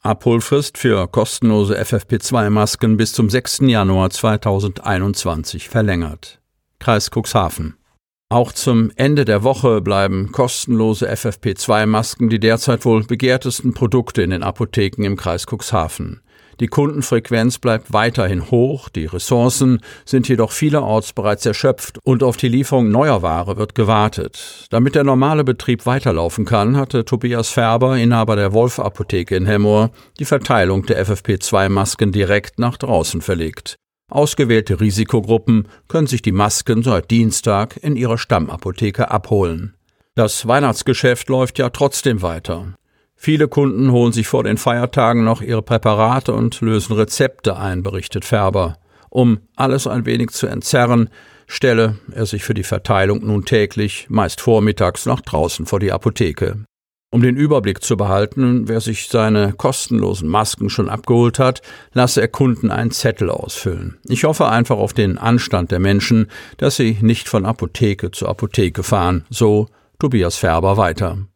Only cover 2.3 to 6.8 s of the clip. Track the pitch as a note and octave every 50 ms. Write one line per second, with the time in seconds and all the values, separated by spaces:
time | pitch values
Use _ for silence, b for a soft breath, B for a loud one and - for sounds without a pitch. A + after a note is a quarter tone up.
2.3 | B2+ A#2+ G#2 G#2 G#2 G#2 G#2 - - - - A2 A2 G#2 A2 - - - A2+ G#2
3.3 | A2 B2+ - - - - C3+ C3 A#2 G#2+ G2 F#2+ F#2+ F#2 F#2 F2+ - - - A2
4.3 | G#2+ G#2 - A2 G2 G2 G2+ G2+ F#2+ - - - G2+ F2+ F#2+ G2+ G2 - - F2+
5.3 | D#2+ D#2 D#2 - - E2+ - - - A#2+ G#2+ G#2 F#2 E2+ E2+ D#2 D2 - - -
6.3 | - _ _ _ _ _ _ _ _ _